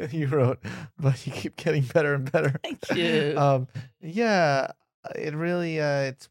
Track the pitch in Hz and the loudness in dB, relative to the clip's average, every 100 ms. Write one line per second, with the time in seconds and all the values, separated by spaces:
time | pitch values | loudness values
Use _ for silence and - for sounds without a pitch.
0 | 156 156 139 151 123 - - 185 160 - | -6 -2 0 4 2 2 -6 -10 -12 -2
1 | 139 131 - - - - 175 151 127 170 | 0 0 -4 -8 -8 -4 0 0 2 2
2 | 147 143 131 165 147 131 330 311 - 175 | 2 0 0 0 0 -2 -6 -10 -4 0
3 | 170 160 147 151 143 135 127 - 131 _ | 2 2 0 2 2 2 0 -8 -14 _
4 | 170 185 233 196 160 139 131 - _ _ | -8 -2 2 4 4 2 0 -6 _ _
5 | - - 156 151 170 175 170 160 147 143 | -12 -6 -6 -4 -2 0 -2 -2 0 0
6 | 135 135 - | -2 -6 -8